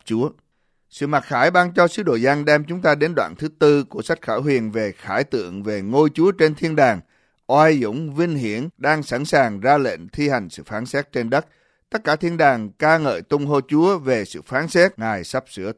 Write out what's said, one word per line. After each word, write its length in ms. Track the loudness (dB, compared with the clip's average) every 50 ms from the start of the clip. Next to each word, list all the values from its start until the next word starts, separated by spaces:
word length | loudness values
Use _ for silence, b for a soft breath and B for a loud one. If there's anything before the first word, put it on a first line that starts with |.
| -6
Chúa. 260 | -4 -4 -2 -2 -4 -6 _ _ _ _ _ _ _ _ _ _ _
Sự 160 | -12 -8 -4
mặc 140 | -2 -2 -2
khải 300 | -2 -2 -2 0 2 2
ban 240 | 4 2 2 2 2
cho 140 | 2 2 2
sứ 140 | 0 -2
đồ 120 | -2 0 0
Giăng 300 | 2 2 0 0 0 2
đem 200 | 2 2 2 0
chúng 180 | -4 -6 -2
ta 120 | 0 0 2
đến 200 | 2 0 -2 -2
đoạn 200 | -2 -4 -4 -6 -8
thứ 100 | -10 -8
tư 360 | -2 2 4 4 4 4 0
của 180 | -4 -8 -8
sách 200 | -6 -6 -6 -6
Khải 180 | -4 -4 -4 -2
Huyền 300 | 0 0 0 0 0 -2
về 220 | -4 -4 -4 -4
khải 320 | -6 -10 -10 -6 -4 -4 -2
tượng 380 | -2 -4 -6 -6 -6 -10 -10
về 200 | -6 -6 -6 -6
ngôi 260 | -4 0 2 4 4 4 4
Chúa 180 | 2 0 2
trên 220 | 2 4 2 2 2
thiên 220 | 0 -4 -2 2
đàng, 240 | 4 4 4 4 0 -6 _ _ _ _ _ _ _ _
oai 340 | 0 4 6 6 6 4 2
dũng, 320 | 0 -2 -4 -6 -8 -6 -4
vinh 200 | -2 -2 -2 -2
hiển, 340 | -4 -4 -4 -4 -6 -6 -10 -10 -4
đang 240 | -2 -2 -2 -2
sẵn 220 | -2 -6 -6 -6 -4
sàng 360 | 0 2 2 2 2 0 -2
ra 180 | 2 4 4 4
lệnh 300 | 2 0 -4 -6 -10 -12
thi 200 | -6 -4 -2 0
hành 200 | 0 -2 -4 -6
sự 120 | -14 -16 -14
phán 200 | -10 -10 -8 -8
xét 260 | -4 -4 -6 -6 _
trên 180 | -6 -6 -4 0
đất. 160 | -2 -2 -2 _ _ _ _ _ _ _ _ _
Tất 140 | -8 -6 -2
cả 120 | -2 -2
thiên 200 | 0 -2 -2 0
đàng 340 | 2 4 4 2 2 -2 -8
ca 260 | -6 -2 2 2 2 2
ngợi 240 | 2 0 -2 -2
tung 240 | -4 -2 -2 -2 0
hô 140 | 0 0 -2
Chúa 380 | 0 0 2 2 4 2 2 0
về 260 | 0 -2 -2 -2 -2
sự 180 | -6 -10 -16 -10
phán 220 | -6 -4 -4 -4 0
xét 300 | 2 4 4 4 2 -2
Ngài 260 | -4 -4 -4 -4 -6
sắp 200 | -6 -6 -8 -8 _
sửa 220 | -14 -12 -10 -10 -10